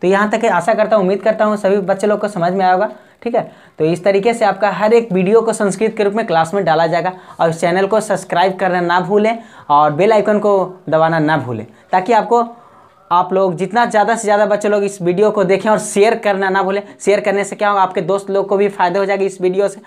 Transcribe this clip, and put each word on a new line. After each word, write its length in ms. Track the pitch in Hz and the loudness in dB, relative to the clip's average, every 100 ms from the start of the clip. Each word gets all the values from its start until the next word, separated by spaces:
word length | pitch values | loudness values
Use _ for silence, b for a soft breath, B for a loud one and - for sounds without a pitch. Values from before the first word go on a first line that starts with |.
तो 60 | 175 | 0
यहाँ 220 | 196 214 | 0 0
तक 140 | 220 226 | 0 0
आशा 280 | 175 165 | 0 0
करता 220 | 214 214 214 | 0 2 2
हूँ, 80 | |
उम्मीद 180 | 185 196 | 2 0
करता 220 | 208 220 | -2 0
हूँ 120 | 214 208 | 0 0
सभी 200 | 190 202 | 0 0
बच्चे 280 | 180 190 208 | 0 -2 0
लोग 140 | 208 | -2
को 80 | 208 | -2
समझ 240 | 190 170 | -2 -2
में 120 | 190 | 0
आया 80 | 185 | 2
होगा, 180 | 185 214 B B B | 2 -2 B B B
ठीक 120 | 233 | -4
है। 160 | 233 - B B - | -4 -4 B B -4
तो 60 | |
इस 200 | 156 165 | -2 0
तरीके 300 | 202 196 220 | 0 2 0
से 100 | 233 | 0
आपका 260 | 208 190 208 | -2 0 -2
हर 200 | 185 214 | 0 2
एक 200 | 233 226 | 2 2
वीडियो 300 | 185 185 226 | -2 2 2
को 100 | 220 | 2
संस्कृत 440 | 208 208 190 220 214 | -2 -2 0 -4 0
के 80 | |
रूप 100 | 202 | -2
में 120 | 214 220 | -2 -2
क्लास 280 | 165 160 | 0 0
में 100 | 202 | -2
डाला 220 | 170 160 165 | 0 2 2
जाएगा। 260 | 170 175 - B B | 0 -2 -8 B B
और 100 | 165 | -2
इस 100 | 165 | 0
चैनल 260 | 175 180 190 | -2 0 0
को 140 | 220 | 0
सब्सक्राइब 560 | 214 185 - 175 185 185 | 0 -4 -2 0 0 0
करना 220 | 190 180 | -2 -2
ना 180 | 175 175 | 0 0
भूलें 380 | 170 208 214 226 B B B | 2 0 0 -2 B B B
और 220 | 165 151 | 4 4
बेल 200 | 147 214 | 2 2
आइकन 260 | 214 214 208 | 2 2 0
को 420 | 208 196 180 - - | 2 0 0 -8 -2
दबाना 300 | 160 160 165 | 0 2 2
ना 180 | 151 160 | 0 0
भूलें, 300 | 120 110 104 B B | -2 -8 -10 B B
ताकि 200 | 185 185 | -2 2
आपको 320 | 220 208 233 233 - B B B B - | 0 2 0 0 -8 B B B B -2
आप 220 | 175 185 | 0 2
लोग 220 | 190 190 165 | 0 0 -2
जितना 280 | 185 226 233 | -4 -2 0
ज़्यादा 280 | 220 208 226 | 2 0 0
से 60 | |
ज़्यादा 240 | 208 208 208 | 0 2 2
बच्चे 220 | 202 208 | 0 0
लोग 160 | 208 | 0
इस 160 | 202 202 | -2 -2
वीडियो 280 | 175 180 214 | -2 2 2
को 140 | 208 | 2
देखें 240 | 185 190 214 | 0 0 2
और 80 | 208 | 0
शेयर 360 | - 202 214 220 | 0 2 2 2
करना 320 | 208 196 196 | -2 0 0
ना 120 | 190 | 0
भूलें। 200 | 185 196 202 B | -2 -4 -6 B
शेयर 200 | - 202 | 0 0
करने 240 | 202 196 | 0 -2
से 120 | 196 196 | -4 -2
क्या 120 | 208 | -2
होगा, 140 | 202 | 0
आपके 180 | 185 196 | 0 -2
दोस्त 280 | 170 196 196 | -2 -4 -2
लोग 180 | 196 196 | -2 0
को 80 | 202 | 0
भी 120 | 202 | 0
फ़ायदा 320 | 196 180 190 | 0 -2 0
हो 60 | 196 | -2
जाएगा 180 | 196 | 0
इस 160 | 190 190 | -2 -2
वीडियो 280 | 180 185 196 | -2 0 -2
से। 120 | 196 | -4